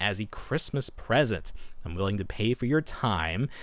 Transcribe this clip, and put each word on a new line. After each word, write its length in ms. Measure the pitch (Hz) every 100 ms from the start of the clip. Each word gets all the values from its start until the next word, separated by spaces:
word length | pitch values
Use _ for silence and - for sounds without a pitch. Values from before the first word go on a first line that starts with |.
as 180 | 101 98
a 80 | 104
Christmas 640 | - - 151 - 139 -
present. 600 | - - 120 131 95 - - - -
I'm 100 | - 85
willing 200 | 98 101
to 60 |
pay 300 | 92 - 107
for 120 | 123 123
your 140 | 151
time. 680 | 156 - 120 92 80 87 143 -